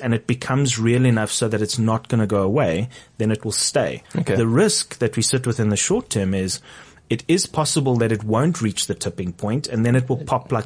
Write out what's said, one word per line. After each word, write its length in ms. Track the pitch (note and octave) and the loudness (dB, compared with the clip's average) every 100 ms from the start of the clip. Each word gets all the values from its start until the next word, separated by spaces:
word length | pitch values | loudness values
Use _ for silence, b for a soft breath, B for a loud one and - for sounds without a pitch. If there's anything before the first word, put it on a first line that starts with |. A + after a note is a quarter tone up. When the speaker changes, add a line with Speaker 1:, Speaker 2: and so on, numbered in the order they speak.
Speaker 1:
and 100 | B2+ | -2
it 140 | A#2 - | -2 0
becomes 520 | B2 - C3 C#3 A2+ | -4 0 0 0 0
real 280 | A2+ B2 B2+ | 2 4 4
enough 260 | A2+ G#2+ | 4 0
so 160 | - A#2 | -2 -2
that 140 | G#2+ | 0
it's 160 | G#2+ - | -2 0
not 300 | A2 A2+ - | 0 0 0
gonna 180 | A#2 G#2+ | 0 2
go 160 | G#2 | 2
away, 480 | F#2+ B2 G#2+ E2 A#2+ B B - | 2 2 2 0 -2 B B -4
then 140 | A2 | -2
it 120 | G#2+ | -2
will 100 | A2+ | -2
stay. 500 | - - C#3+ F#2+ B1+ - | -4 -2 0 -2 -4 -6
Speaker 2:
Okay. 200 | - - F#2+ | -4 0 2
Speaker 1:
The 100 | A2+ | 2
risk 520 | A#2+ G#3+ - - - | 4 4 2 -4 -4
that 180 | A#2 - | -2 0
we 60 | |
sit 240 | A2 C3 B2 | 0 0 0
with 120 | A2+ | 0
in 120 | G#2+ | 0
the 60 | G2+ | 0
short 340 | - G#3+ B3 | 0 -2 -2
term 240 | A2 F#2+ | -2 0
is 260 | F#2+ F#2+ - B B B B _ | 0 -2 -6 B B B B _
it 140 | A2+ - | -4 0
is 180 | F3 - | 0 0
possible 500 | - C#3+ - C3+ B2 | -2 0 0 2 2
that 160 | A2+ | 2
it 120 | A2 | 0
won't 360 | G#2+ A2 D#3 E3+ | 0 2 2 0
reach 240 | A2 F#2+ - | -2 -2 -4
the 80 | |
tipping 380 | F#2 G2 - F2+ | -4 -6 -6 -8
point, 360 | F2 G#2 B2 - | -6 -4 -4 -2
and 160 | A#2 | 0
then 100 | A#2 | 2
it 140 | B2+ B2+ | 2 2
will 80 | C3 | -2
pop 340 | D#3 B2+ - | -2 -4 -2
like 140 | A#2+ | -4